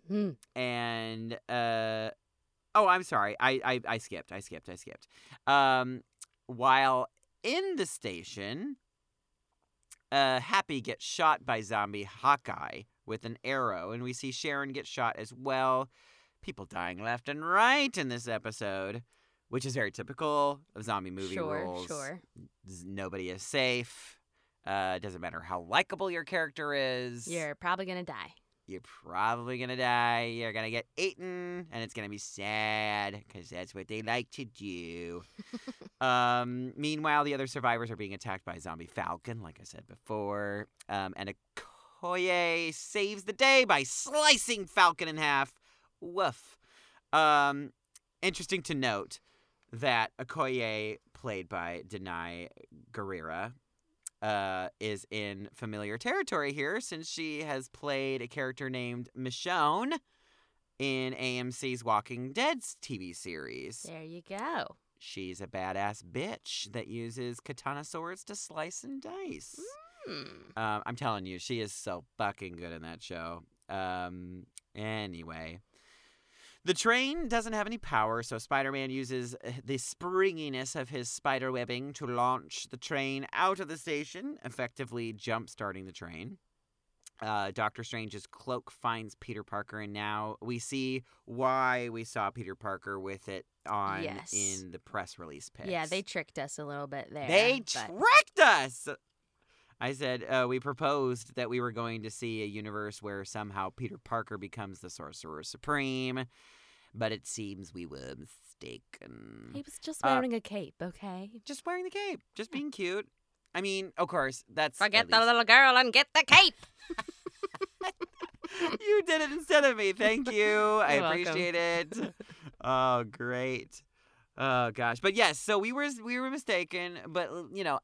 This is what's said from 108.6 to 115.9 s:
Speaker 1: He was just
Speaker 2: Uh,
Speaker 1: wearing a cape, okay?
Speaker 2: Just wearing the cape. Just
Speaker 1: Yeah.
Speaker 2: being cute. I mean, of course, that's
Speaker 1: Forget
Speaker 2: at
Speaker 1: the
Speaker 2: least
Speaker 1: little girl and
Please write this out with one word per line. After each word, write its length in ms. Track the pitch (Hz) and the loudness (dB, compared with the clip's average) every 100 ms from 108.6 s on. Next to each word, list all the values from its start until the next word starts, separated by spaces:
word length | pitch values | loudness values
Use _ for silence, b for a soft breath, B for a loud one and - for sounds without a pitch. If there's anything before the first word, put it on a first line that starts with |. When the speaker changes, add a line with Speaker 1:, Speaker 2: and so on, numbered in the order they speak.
| - 58 _ - - 58 55 55 57 | -14 -14 _ -20 -18 -18 -18 -18 -14
Speaker 1:
He 80 | 277 | -14
was 160 | - - | -12 -14
just 260 | - 311 | -10 0
Speaker 2:
Uh, 40 | 262 | 4
Speaker 1:
wearing 260 | 269 254 | 4 2
a 60 | 226 | -2
cape, 340 | - 202 156 - | -4 -8 -8 -8
okay? 480 | 180 - 202 185 196 226 | -8 -8 -10 -10 -10 -14
Speaker 2:
Just 200 | - 277 339 | -12 -10 -6
wearing 180 | 359 | -4
the 60 | 359 | -4
cape. 300 | 392 403 339 _ | -4 -4 -6 _
Just 160 | - 226 | -12 -8
Speaker 1:
Yeah. 80 | 269 | -6
Speaker 2:
being 120 | 294 | -6
cute. 380 | 233 175 196 - _ _ _ _ | -4 -2 -2 -6 _ _ _ _
I 60 | 175 | -4
mean, 320 | 196 190 190 - | -2 -2 -2 -2
of 120 | 170 | 0
course, 360 | 175 135 131 - | 2 0 -2 -6
that's 300 | 156 151 - | 0 0 2
Speaker 1:
Forget 240 | 208 214 226 | 4 4 6
Speaker 2:
at 40 | |
Speaker 1:
the 60 | 226 | 8
Speaker 2:
least 80 | 233 | 8
Speaker 1:
little 180 | 233 | 8
girl 320 | 220 247 269 247 | 10 12 12 10
and 160 | 254 | 8